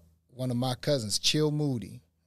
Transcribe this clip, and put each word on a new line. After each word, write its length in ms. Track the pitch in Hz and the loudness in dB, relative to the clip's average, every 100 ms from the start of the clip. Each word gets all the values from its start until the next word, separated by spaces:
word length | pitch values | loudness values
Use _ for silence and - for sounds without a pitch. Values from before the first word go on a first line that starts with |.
| - _ _ | -10 _ _
one 220 | 123 127 | -6 -2
of 60 | 120 | 0
my 180 | 127 123 | 0 -2
cousins, 440 | - 143 107 - | 0 0 0 0
Chill 320 | - 151 151 | 2 2 2
Moody. 500 | 147 147 123 92 123 - _ | 2 0 -2 -6 -14 -20 _